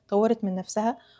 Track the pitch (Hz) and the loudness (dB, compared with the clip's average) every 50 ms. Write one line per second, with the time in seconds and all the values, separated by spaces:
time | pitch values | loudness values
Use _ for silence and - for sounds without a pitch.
0 | _ _ 202 202 220 226 233 226 - 196 185 185 180 - - 214 214 233 262 - | _ _ 2 2 2 2 2 0 -2 -4 -4 -6 -6 -6 -4 -2 -2 -2 -2 -4
1 | - _ _ _ | -8 _ _ _